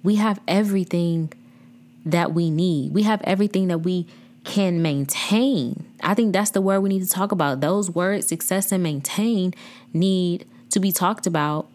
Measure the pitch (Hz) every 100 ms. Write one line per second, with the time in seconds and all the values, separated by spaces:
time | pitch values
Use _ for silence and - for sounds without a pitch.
0 | 185 208 214 202 - 190 214 196 175 175
1 | 170 165 156 - - - - - - -
2 | 160 170 175 160 165 156 180 151 139 156
3 | 214 214 - 190 208 190 185 165 170 180
4 | 170 - - - - 202 190 170 165 139
5 | 135 - - 214 262 220 123 147 - -
6 | - 202 226 190 208 196 190 196 196 190
7 | 185 185 202 196 147 135 147 196 185 165
8 | 185 202 - 165 - 185 190 190 170 143
9 | 139 - 226 214 185 - - - - 160
10 | 190 190 180 175 - - - 208 190 170
11 | 185 214 190 160 147 151 -